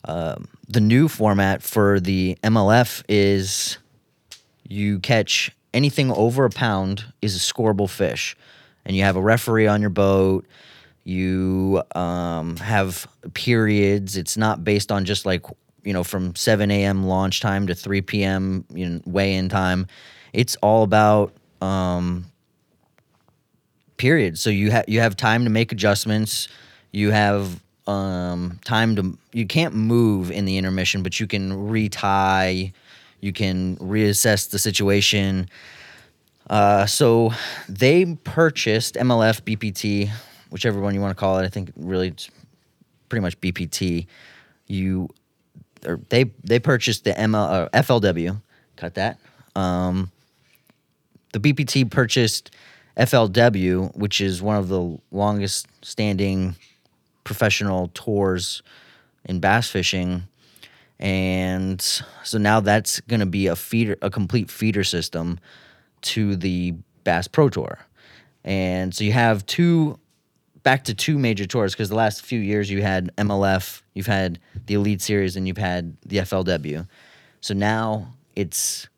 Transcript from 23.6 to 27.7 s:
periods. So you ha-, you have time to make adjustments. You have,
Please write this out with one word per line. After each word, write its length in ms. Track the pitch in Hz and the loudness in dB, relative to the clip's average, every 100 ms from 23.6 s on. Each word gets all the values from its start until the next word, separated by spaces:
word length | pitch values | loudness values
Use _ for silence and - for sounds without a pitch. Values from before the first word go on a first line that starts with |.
| _ _ _ - | _ _ _ -2
periods. 420 | 127 160 98 80 | 2 4 2 0
So 100 | 113 | 0
you 220 | 98 104 | 2 2
ha-, 120 | 113 - | 2 2
you 140 | 110 | 2
have 160 | 113 95 | 2 2
time 260 | 117 113 | 2 2
to 60 | 120 | 2
make 220 | 110 113 | 0 0
adjustments. 760 | 104 104 98 107 107 107 - - - - - _ | 0 2 2 0 -2 -2 -4 -8 -14 -20 -20 _
You 200 | 101 104 | 0 2
have, 500 | 107 104 101 95 87 _ | 4 4 2 -2 -8 _